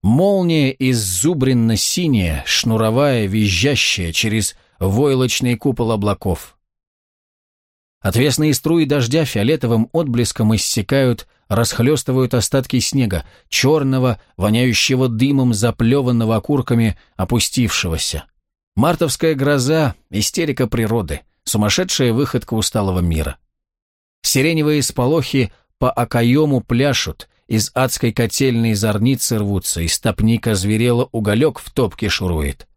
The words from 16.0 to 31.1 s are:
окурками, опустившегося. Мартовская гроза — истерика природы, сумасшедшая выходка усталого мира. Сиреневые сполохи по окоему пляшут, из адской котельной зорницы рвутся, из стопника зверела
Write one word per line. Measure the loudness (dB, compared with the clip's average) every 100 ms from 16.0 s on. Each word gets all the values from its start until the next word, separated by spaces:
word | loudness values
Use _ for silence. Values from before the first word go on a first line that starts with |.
| 2 2 2
окурками, | 0 0 -2 2 2 2 -2 _
опустившегося. | -6 -2 0 0 0 0 0 -4 -4 -4 -8 -12 _ _ _ _
Мартовская | -2 0 2 -2 0 0
гроза — | 0 0 0 2 0 0 -4 _
истерика | -4 -4 -2 -4 -2 -2
природы, | 0 0 -2 -4 -10 _ _
сумасшедшая | -4 0 0 0 -2 0 0
выходка | 2 0 -2 -4
усталого | -4 -2 -2 0 0
мира. | 0 0 -4 -8 _ _ _ _ _ _ _ _
Сиреневые | -2 0 2 2 2 0
сполохи | -2 -2 0 0 0 -2 -2 _ _ _
по | -2
окоему | -2 -2 0 2 2 2 0
пляшут, | 0 0 0 0 -6 -10 -20 _ _
из | -2 0
адской | -2 -2 0 -2
котельной | 0 -2 0 0 2 0
зорницы | 0 0 0 0 0 -2 -2
рвутся, | 0 -2 -4 -4
из | -4
стопника | -2 -4 0 0 2 0
зверела | -2 0 0 2 0 -2